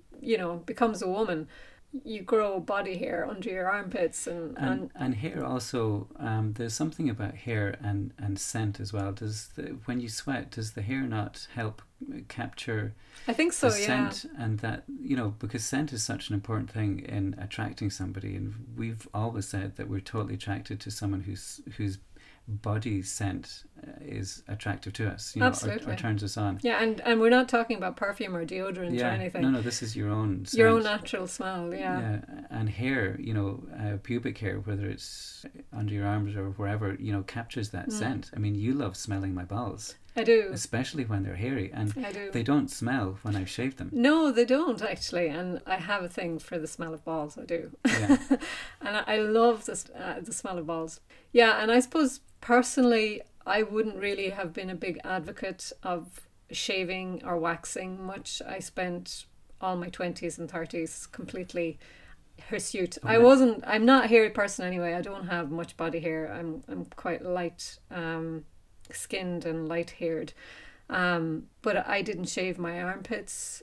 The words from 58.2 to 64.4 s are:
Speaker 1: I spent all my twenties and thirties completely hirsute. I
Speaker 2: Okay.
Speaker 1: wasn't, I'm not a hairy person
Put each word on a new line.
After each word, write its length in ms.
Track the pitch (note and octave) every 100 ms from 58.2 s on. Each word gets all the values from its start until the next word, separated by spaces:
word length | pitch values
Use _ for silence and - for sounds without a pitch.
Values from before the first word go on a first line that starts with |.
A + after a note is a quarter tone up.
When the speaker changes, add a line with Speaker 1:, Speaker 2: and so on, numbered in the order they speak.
| - - -
Speaker 1:
I 120 | F#3+
spent 640 | - - F3+ F3 F3+ - - - - -
all 160 | F#3 F3+
my 120 | F3+
twenties 480 | - F3+ E3+ E3+ E3
and 120 | E3
thirties 560 | E3+ E3 E3+ D#3+ - -
completely 640 | - F#3 F#3+ F3+ F3 E3 - - - - - - - -
hirsute. 480 | G#3+ - G3+ F3 -
I 120 | G#3+ A3+
Speaker 2:
Okay. 80 |
Speaker 1:
wasn't, 400 | B3 C4+ B3+ G#3+ -
I'm 180 | G#3+
not 220 | A#3 C4+ A3
a 20 |
hairy 220 | A3+ G#3+
person 340 | G#3